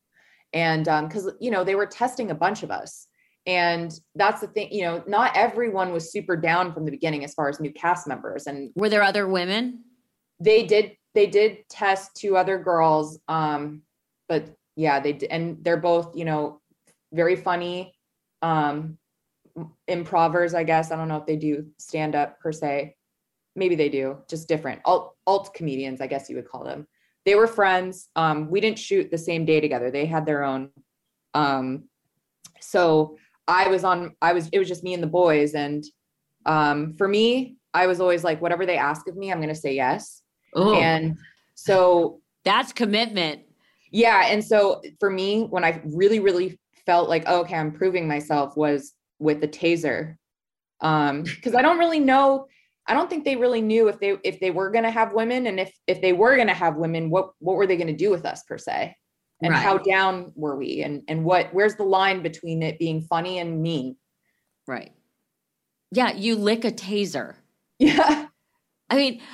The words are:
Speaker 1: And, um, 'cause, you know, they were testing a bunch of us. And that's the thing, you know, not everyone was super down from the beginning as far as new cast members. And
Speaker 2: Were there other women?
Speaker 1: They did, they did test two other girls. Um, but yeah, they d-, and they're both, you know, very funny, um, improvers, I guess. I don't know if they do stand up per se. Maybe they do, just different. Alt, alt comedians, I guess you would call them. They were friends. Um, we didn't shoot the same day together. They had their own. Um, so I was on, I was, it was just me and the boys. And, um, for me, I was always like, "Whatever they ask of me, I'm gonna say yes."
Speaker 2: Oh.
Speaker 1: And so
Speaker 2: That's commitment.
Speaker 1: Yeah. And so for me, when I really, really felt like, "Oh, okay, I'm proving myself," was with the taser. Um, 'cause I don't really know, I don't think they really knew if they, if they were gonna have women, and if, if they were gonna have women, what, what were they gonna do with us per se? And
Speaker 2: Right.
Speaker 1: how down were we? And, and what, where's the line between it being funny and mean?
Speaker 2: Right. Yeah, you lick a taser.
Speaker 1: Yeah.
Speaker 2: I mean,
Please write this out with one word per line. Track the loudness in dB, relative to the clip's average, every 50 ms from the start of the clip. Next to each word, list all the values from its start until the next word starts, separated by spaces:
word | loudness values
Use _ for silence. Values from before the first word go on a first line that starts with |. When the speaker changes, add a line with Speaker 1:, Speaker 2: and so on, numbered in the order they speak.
| _ _ _ _ _ _ _ _ _ _
Speaker 1:
And, | -4 -2 0 0 0 0 0 0
um, | 0 0 -2 -4
'cause, | -8 -8 -8 -8 -8 -6
you | -6 -4
know, | -2 -2 0
they | 0 0
were | 0 -2
testing | -4 -2 -4 -4 -2 -2 -6 -6 -6
a | -2
bunch | -2 -2 -2 -2 -4
of | -8 -8
us. | -8 -10 -10 -14 -18 -20 -20 _ _ _ _ _ _ _ _
And | -2 0 2 2 2 0 -2 -4 -8 -12 -16 _ _ -2
that's | 2 2 2 2 0
the | -8
thing, | -8 -6 -6 -6 -4
you | -6 -4
know, | -4 -4 -4 -6 -4
not | -2 0 2 2 2 2
everyone | 2 2 2 0 -2 -4 -2 -2 -2 -2 -2
was | -4 -6 -8 -8
super | -10 -8 -4 -4 -4
down | 0 0 2 2 2 0 -2
from | -4 -6 -8
the | -8
beginning | -6 -4 -4 -4 -4 -4 -8
as | -8 -6
far | -4 -4 -4
as | -4 -6
new | -10 -10
cast | -8 -4 -2 -2 -2 -2 -4
members. | -8 -10 -10 -10 -10 -10 -10 -10
And | -12 -12 -12 -12 -10 -6
Speaker 2:
Were | -2 0 2
there | 2 2
other | 2 2 2 0 -2 0
women? | -2 -2 -2 -2 -2 -4 -4 -6 -8 -12 -18 _ _ _ _ _ _ _ _ _ _ 0
Speaker 1:
They | 4 6 6 6 6
did, | 4 4 2 2 0 -6 _ _ _ 2
they | 2 2
did | 4 4 4 4 4 0 -4 -14 -20
test | -8 -2 0 0 0 0 -4 -10 -14
two | -8 -2 0 2
other | 2 2 2 -2 -2
girls. | 0 0 2 4 4 4 4 2 0 -4 -8 -14 _ -4
Um, | -2 -2 0 -2 -2 -4 -6 -8 -10 -14 -18 _ _ _ _ _ _ _ _ -4
but | -4 -4 -4 -6 -14 _ _ _ _
yeah, | -2 0 0 0 0
they | 0 -2
d-, | -4 -4 -6 -6
and | -6 -6 -6 -6 -8 -4
they're | -2 0 0
both, | 2 2 2 2 2 0 -4 -8
you | -8 -4
know, | -4 -2 -2 -4 -6 -8 -14 _ _ _ _ _ _ _ _ _ _
very | -2 0 2 2 0
funny, | 0 0 -2 -2 -2 -4 -6 -8 -8 -10 -14 _ _ _ _ _ _ _ _ _ _
um, | -2 0 2 2 0 0 -2 -4 -8 -10 -12 -16 _ _ _ _ _ _ _ _ _ _ _ -14 -14 -14 -16 _ _
improvers, | -6 -6 -6 -4 0 2 2 2 4 2 2 0 0 0
I | -2 0
guess. | 2 2 0 0 -2
I | -4
don't | -6 -4 -4
know | -4 -4
if | -4
they | -4 -4
do | -2 -2 -2 -4 -4 -6 -12 _ -20
stand | -14 -8 -6 -4 -4 -2 -2
up | -2 -2 -2 -6 _
per | -8 -8
se. | -6 -4 -4 -4 -2 -4 -4 -8 -14 _ _ _ _ _ _ _ _ _ _ _ _
Maybe | -2 0 0 2
they | 2 0 0
do, | 0 -2 -4 -4 -6 -10 -12 -12
just | -12 -10 -4 -2
different. | -2 -2 -2 -6 -10 -2 2
Alt, | 2 2 2 0 -6 -14 _ _
alt | 0 0 0 -2 -6 -10
comedians, | -8 -6 -4 -4 -4 -6 -6 -8 -8
I | -6
guess | -6 -6 -8 -8 -10
you | -12
would | -12 -12 -12
call | -16 -14 -12
them. | -12 -12 -12 -14 -18 _ _ _ _ _ _ _
They | 2 4
were | 4 4
friends. | 4 2 2 2 2 2 2 0 -4 -10 -14 -20 _ _
Um, | 0 0 0 0 -2 -2 -2
we | -2 0
didn't | 0 0 -2 -4
shoot | -4 -2 0 0 0 -2
the | -4 -6
same | -4 -4 -4 -2 0
day | 2 2 2
together. | 2 0 -2 -4 -4 -4
They | -4 -4 -4
had | -2 -2 -2 -2
their | -2 -2 -2
own. | -2 -4 -4 -6 -8 -12 _ -20 _ _ _ _ _ _ _ _ _ _ -2
Um, | 0 0 0 0 -2 -4 -6 -8 -10 -12 _ _ _ _ _ _ _ _ _ _ _ -20 -20 _ _
so | -10 -2 0 2 4 4 4 4 2 0 -4 -14 _ _ _ _ _
I | 0 2 2 4 2
was | 2 2 2
on, | 2 0 0 -2 -8 -4 _
I | 2 2
was, | 2 2 0 0
it | 0 0
was | 0 0
just | -4 -8
me | -6 -6 -6
and | -4
the | -4 0
boys. | 2 4 4 6 4 4 2 2 0
And, | -4 -4 -4 -4 -6 -8 -12 _ _ _ _ _ _ _ _ _ _ _
um, | 0 2 2 2 2 2 0 -4 -6 -4
for | -2 0 0
me, | 2 2 2 2 2 0 -4 -6 -12 _ _ _
I | 0 2 2
was | 2 2 2
always | 2 2 2 2 0
like, | -2 -2 -2
"Whatever | -2 -2 -2 0 0
they | 0 0
ask | 0 0 -2 -4 -6 -10 -12
of | -12
me, | -10 -8 -6
I'm | -6 -4
gonna | -4 -6 -6
say | -6 -6 -4 -2
yes." | 0 0 0 0 -2 -6 -12 -20 -20 _ _ _ _ _ _ -2
Speaker 2:
Oh. | 0 2 4 4
Speaker 1:
And | 4 4 2 2 2 0 -2 -4 -6 -10 -20 _ _ _ _ _
so | -6 0 2 4 6 6 6 6 4 2 0 -4 -10 _ _ _ _ _
Speaker 2:
That's | 0 2 2 0 -2 -4
commitment. | -4 -2 0 0 0 0 -2 -2 -2 -2 -2 -4 -8 -14 _ _ _ _ _ _ _ _ _
Speaker 1:
Yeah. | 2 4 4 6 6 4 4
And | 4 2 0 2
so | 4 4 4 6 4 2 -2 -6 -14 -4 _
for | -2 0
me, | 0 0 -2 0 0 0 -2
when | -2 -2 0 0
I | 0 0 -2 -6
really, | -6 0 2 4 4 4 4
really | 4 2 2 2 0 -2 -6 -12 _ _ _ _ _
felt | 2 4 4 4 2
like, | 0 0 2
"Oh, | 2 2 0
okay, | 0 -2 -4
I'm | -4 -4 -4
proving | -2 0 0 0 0 0 -2
myself," | -2 -2 -4 -2 0 0 0 0 0 0
was | 0 0 0 0 -2 -4 -10 -20 _ _ _ _ -2
with | 0 0 0 0
the | -2 -4
taser. | -4 -2 0 0 0 2 0 -2 -2 -4 -6 -8 -12 -18 _ _ _ _ _ _ _ _ _ _ _ -4
Um, | 0 0 2 2 2 0 0 -2 -6 -8 -10 -6
'cause | -4 0 2
I | 4
don't | 4 4 4 4
really | 2 2 2 2
know, | 4 4 6 6 6 4 4 2 -2 -8 _ _ _ _ _ _ _
I | -2 0
don't | 0 0 -2
think | -4 -4 -2
they | -2 0
really | 2 2 2 2 0
knew | 0 2 4 4 4 4
if | 2 0
they, | -2 -2 -2 -2 -4
if | -6 -4 -2
they | -2 -2
were | 0 -2 -2 0
gonna | 0 0 0 0
have | 2 0 0 2 0
women, | 0 0 0 -2 -2 -2
and | -2 -2 -4
if, | -6 -6 -10 _ _
if | -4 -2 2
they | 2 2
were | 4 6 6 6 6
gonna | 4 4 2 2
have | 2 0 0 0
women, | 0 -2 -2 -2 -4 -2 0
what, | 0 0 -2 -4 -10 _
what | -4 -2 0
were | 2 2
they | 2 2 0
gonna | 0 -4 -2
do | -2 0 0
with | 0 0 -2
us | -6 -8 -10
per | -12 -14 -14 -12
se? | -8 -6 -6 -6 -6 -6 -10 _ _ _ _ _ _ _ _ _
And | -2 0
Speaker 2:
Right. | 2 2
Speaker 1:
how | 2 2 2 2
down | 2 2 2 4 2 2 0 -2 -8 -12 -10
were | -8 -6 -6 -6
we? | -6 -6 -6 -6 -6
And, | -6 -6 -8 -8 -8 -6
and | -4 -2 0
what, | 2 2 2 2 0 0
where's | 2 2 2 0
the | -2 0
line | 0 2 2 2 2 0 -2
between | -6 -8 -8 -8 -8 -6 -4 -4
it | -4 -4 -4 -4
being | -4 -4 -4 -4
funny | -4 -2 -2 -2 -2 -4 -6 -6
and | -6 -6 -4 -4
mean? | -4 -2 -4 -4 -6 -8 -10 -14 _ _ _ _ _ _ _ _ _ _ _ _ _
Speaker 2:
Right. | -12 -12 -12 -12 -16 _ _ _ _ _ _ _ _ _ _ _ _ _ _ _ _ _ _ _ _
Yeah, | -2 0 0 0
you | -2 -2 -2 -2 0
lick | 0 2 0 0 0 -2
a | -4
taser. | -6 -6 -8 -4 -4 -2 -2 -2 -4 -8 -8 -10 -14 _ _ _ _ _ _ _ _ 4
Speaker 1:
Yeah. | 4 4 6 6 4 4 2 0 -4 -10 _ _ _ _ _ _ _ _ _ _ _ 0
Speaker 2:
I | 0
mean, | 2 2 0 -2 -6 -12 -20